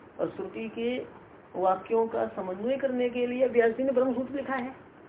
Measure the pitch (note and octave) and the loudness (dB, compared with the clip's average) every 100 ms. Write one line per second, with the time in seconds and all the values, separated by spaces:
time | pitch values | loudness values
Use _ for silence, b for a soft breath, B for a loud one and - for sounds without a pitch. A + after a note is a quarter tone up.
0 | - - E3+ - F#3+ A3 A3+ A3 A#3 B3+ | -14 -4 -4 -4 -8 -8 -8 -4 -2 -4
1 | - - - - - F3+ F#3 F#3+ - A3+ | -6 -14 -20 -20 -12 0 2 2 2 2
2 | A3+ A3+ A3 G#3+ F#3 F#3+ A3+ C4+ C4+ B3 | 2 0 -2 -4 -6 -4 -2 0 0 0
3 | B3 B3 A#3+ B3 B3+ A#3 A3+ A3+ C4 B3 | 0 0 0 2 2 6 4 4 2 2
4 | C4 A#3+ B3+ C#4 A#3+ C4+ B3+ - - - | 2 0 -2 -4 -4 -4 -4 -10 -20 -20